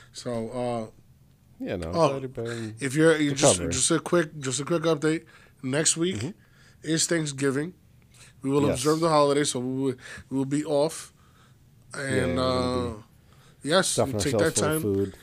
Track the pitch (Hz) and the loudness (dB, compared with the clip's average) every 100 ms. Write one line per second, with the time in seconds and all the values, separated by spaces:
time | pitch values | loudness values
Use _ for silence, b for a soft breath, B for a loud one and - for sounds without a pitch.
0 | b - 123 117 113 123 123 120 110 - | b -12 -8 -6 -6 -4 -4 -4 -6 -12
1 | - - - _ _ - 254 101 82 95 | -20 -20 -20 _ _ -12 -6 -6 -4 2
2 | 151 135 135 127 117 117 113 110 139 139 | 2 0 -8 -8 -8 -6 -8 -6 -4 4
3 | 160 156 147 135 143 95 139 131 - 160 | 4 4 2 4 4 4 0 0 0 0
4 | - 175 160 156 131 127 143 170 165 156 | 2 0 0 -4 -6 -6 -2 0 2 2
5 | 156 160 - b b b 131 139 160 160 | 0 -2 -6 b b b -4 0 0 0
6 | 175 - 127 208 b b b b 147 160 | -2 -2 -6 -10 b b b b -4 -2
7 | - 170 151 135 139 131 160 - _ - | 2 0 -2 -2 -2 -2 -6 -10 _ -20
8 | - b b b 135 143 147 123 135 160 | -20 b b b 0 2 2 2 2 2
9 | 165 151 143 143 143 131 123 131 135 127 | 4 4 4 4 0 -2 -4 -2 -2 -4
10 | B B B 135 135 147 151 147 151 - | B B B -4 0 -2 0 2 2 -2
11 | - _ b b b b - - - - | -16 _ b b b b -20 -20 -16 -10
12 | 135 131 127 127 127 127 127 127 120 110 | -2 0 0 0 0 0 0 -2 -4 -8
13 | - - b b b b 135 180 175 - | -16 -20 b b b b 0 2 2 0
14 | 120 110 101 113 165 - 151 156 107 98 | 0 0 0 2 2 2 0 0 0 0
15 | 98 - | 0 -6